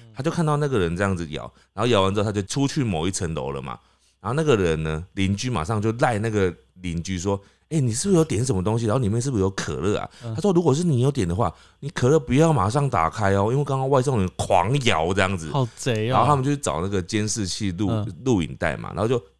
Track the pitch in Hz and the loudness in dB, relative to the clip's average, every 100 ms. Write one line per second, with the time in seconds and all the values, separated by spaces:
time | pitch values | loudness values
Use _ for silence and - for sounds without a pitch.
0 | - - 143 165 156 147 147 127 85 85 | -20 -6 -4 -2 0 0 0 0 0 0
1 | 98 92 82 71 58 - _ - 120 110 | 0 -2 -4 -8 -12 -16 _ -4 2 4
2 | 95 104 104 104 98 - 139 - 120 82 | 4 2 0 -2 -4 -2 -2 0 -2 0
3 | 85 92 85 80 67 69 65 58 _ _ | -2 -2 -4 -4 -6 -8 -10 -14 _ _
4 | _ _ 95 135 151 113 87 80 78 78 | _ _ -4 -2 2 4 4 2 -2 -4
5 | 90 - 95 101 127 110 80 110 107 113 | -6 -2 0 0 -2 -4 -2 -2 -2 0
6 | 143 107 113 107 92 85 _ - 90 85 | 0 0 -2 2 0 -2 _ -12 -6 -6
7 | 82 92 92 98 - _ _ 160 127 113 | -4 -4 -2 -2 -6 _ _ -2 0 0
8 | 196 180 156 98 127 95 90 113 113 120 | 2 4 4 0 0 0 0 0 0 0
9 | 110 113 127 120 95 98 - 69 87 98 | 0 -2 -2 0 0 -2 -6 -4 -2 -2
10 | - - 117 113 202 175 170 139 175 131 | -4 -12 -10 -2 2 4 4 2 2 2
11 | 127 139 90 87 101 - - _ 139 - | 2 0 -2 0 -2 -4 -20 _ -10 0
12 | 123 156 139 123 165 147 95 131 143 101 | 4 4 4 4 4 4 2 0 0 2
13 | 80 - 98 98 104 131 139 135 135 139 | 0 0 0 2 2 0 -2 -2 2 2
14 | 127 127 92 - - 95 90 143 117 85 | 2 2 0 -2 0 2 4 2 2 2
15 | 82 95 95 98 80 139 123 - - 110 | 2 2 0 0 -4 -2 -2 -4 -4 -2
16 | 110 127 123 147 131 143 123 76 95 98 | 0 2 4 2 2 -2 -2 -2 -2 -2
17 | 90 107 107 113 95 - 104 87 101 110 | -2 -2 -2 -2 -4 -4 -4 -2 -2 -2
18 | 107 - 127 110 76 65 85 62 52 57 | -4 -6 0 2 0 -2 -4 -4 -8 -4
19 | 110 123 - _ | -2 -2 -4 _